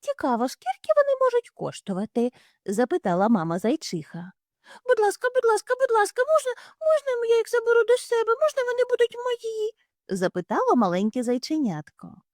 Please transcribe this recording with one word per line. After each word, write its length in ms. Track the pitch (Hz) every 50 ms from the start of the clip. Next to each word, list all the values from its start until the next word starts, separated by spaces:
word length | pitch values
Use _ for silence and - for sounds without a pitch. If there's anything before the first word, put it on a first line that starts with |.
Цікаво, 480 | _ - 554 - - 285 247 226 233 262
скільки 420 | - _ - 719 762 - _ - 622
вони 160 | 587 571 571 554 523
можуть 300 | 523 508 466 480 466 -
коштувати? 800 | _ _ 165 147 139 - - - 196 180 202 214 _ 240 233 247 - _ _ _ _ _ _
запитала 640 | - 196 196 247 240 - 359 _ 202 175 175 190 220
мама 300 | 233 202 160 165 165 180
Зайчиха. 760 | - 214 269 320 - - - 175 151 - - 165 175 185 - _ _ _ _ _ _ _ - - _ 494
Будь 120 | 508 453
ласка, 280 | 427 415 381 - - 494 494
будь 100 | 508 -
ласка, 300 | 453 440 415 - - 508 508
будь 100 | 523 523 453 440
ласка, 240 | 415 392 - - 508 554
можна, 200 | 640 622 554 508 480 - - - - _
можна 480 | 640 622 640 605 587 554 508 466 466 453
я 80 | 466
їх 140 | 466 440 -
заберу 340 | - 480 453 466 466 466 466
до 120 | 427 466
себе? 360 | 494 - - - 466 453 440 453 508
Можна 200 | 622 622 571 -
вони 200 | 508 494 494 480 508 494
будуть 260 | 494 480 480 466 - 466 480
мої? 500 | 508 494 480 - 453 453 440 427 427 - _ _ _ _ _ _ _
запитало 680 | - 196 175 180 - 180 170 _ 214 285 480 508 415
маленьке 460 | 269 226 185 170 180 196 220 214 254
зайченятко. 920 | 247 226 247 254 254 - 311 320 294 233 175 151 151 - _ _ - 175 - 185 _ _